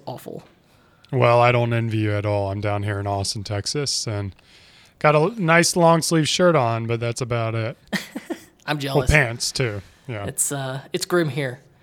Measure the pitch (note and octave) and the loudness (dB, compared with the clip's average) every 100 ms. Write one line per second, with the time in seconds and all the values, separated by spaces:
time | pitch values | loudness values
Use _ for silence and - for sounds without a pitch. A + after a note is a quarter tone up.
0 | - B2+ - - - _ _ _ _ _ | -12 -14 -12 -16 -18 _ _ _ _ _
1 | - C3 A#2+ A#2+ A#2+ B2 A#2 A#2 A2+ A2 | -4 2 4 6 6 4 0 0 -2 -2
2 | G#2+ G#2 G#2 G2+ G2 G2+ G#2 G#2 G#2 G2+ | 0 -2 0 -2 -2 -4 -4 -4 -4 -4
3 | G2+ G2 G2 A2 G2 G2+ - D3 C#3 - | -2 -2 -4 -6 -6 -6 -4 -4 -4 -4
4 | A#2+ G#2 G2 - _ _ _ _ _ - | -4 -6 -6 -10 _ _ _ _ _ 0
5 | D3+ D3+ E3+ A#3 D#3+ E3+ E3+ F#3 E3 E3 | 4 4 2 0 4 4 4 4 6 6
6 | - E3 D3 - F3+ D#3 A#2 A2+ A2+ A#2 | 4 2 2 4 4 4 2 0 -2 -2
7 | A#2+ - A#2+ A#2 A2+ A2+ A2 - - G3 | -4 -4 -4 -2 -2 -4 -6 -8 -8 -10
8 | - - - - - _ - D3 C3+ C#3+ | -8 -14 -12 -14 -16 _ -6 -4 0 0
9 | B2+ D3+ A#2+ A#2 - - A#2+ G#2 - _ | 4 2 2 -2 -6 -4 -4 -4 -12 _
10 | - G#2+ G2+ - - C#3 C3+ C3+ - F3 | -12 -10 -8 -4 -4 -4 -8 -10 -8 -8
11 | - F3 D#3 C#3 C3+ B2 _ _ | -2 0 0 -2 -6 -8 _ _